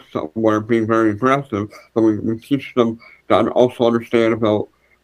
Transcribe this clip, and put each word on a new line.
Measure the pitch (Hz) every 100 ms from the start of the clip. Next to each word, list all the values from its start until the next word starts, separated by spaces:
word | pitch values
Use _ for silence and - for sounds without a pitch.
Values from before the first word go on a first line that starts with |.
| -
somewhere | - 78 113 110 107
being | 107 117 110
very | 113 113
aggressive. | 104 131 139 135 101 107 - -
So | 117
we, | 110 104
we | 110 113
teach | - 139 -
them | 127 113 117 - - -
to | 98
un-, | 110
also | - 123 - 117
understand | 117 113 117 113
about | 113 113 107 - _ _ _